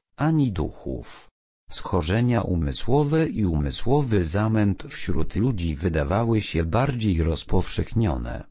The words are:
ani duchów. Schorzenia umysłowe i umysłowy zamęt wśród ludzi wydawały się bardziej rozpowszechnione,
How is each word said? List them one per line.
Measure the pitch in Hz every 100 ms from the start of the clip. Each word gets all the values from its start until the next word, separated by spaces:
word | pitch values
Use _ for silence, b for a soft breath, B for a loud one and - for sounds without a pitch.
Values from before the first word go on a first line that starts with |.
| _ -
ani | 156 156 127
duchów. | 90 71 - - 62 - - - _ _ _ -
Schorzenia | - - 90 80 110 123 113
umysłowe | 92 85 71 65 - 143 143 160 151
i | 113 92
umysłowy | 76 71 - - 147 131 101
zamęt | 80 98 110 110 104 - -
wśród | - - 85 80 92
ludzi | 127 101 85 73
wydawały | 90 78 71 101 113 110
się | - 80
bardziej | 82 110 143 123 107 82
rozpowszechnione, | 80 76 - 92 - - 82 113 104 64 58 62 -